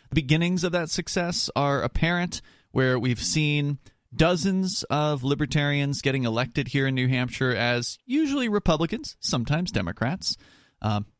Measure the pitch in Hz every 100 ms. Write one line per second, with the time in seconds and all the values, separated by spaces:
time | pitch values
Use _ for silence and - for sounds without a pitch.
0 | _ - 135 156 175 180 175 175 165 -
1 | - 190 175 160 - - 143 139 98 -
2 | 165 175 175 - - _ _ 127 131 127
3 | 123 117 - 156 151 147 143 143 - -
4 | _ 113 160 180 190 185 185 196 - 147
5 | 151 143 127 143 147 151 143 143 143 139
6 | 135 135 120 110 127 - 123 139 135 131
7 | 127 131 123 - 131 107 120 120 120 -
8 | - 277 302 277 240 208 - 156 165 240
9 | 302 - - 135 113 151 180 - 85 -
10 | 117 185 - - - - _ _ 107 104
11 | 107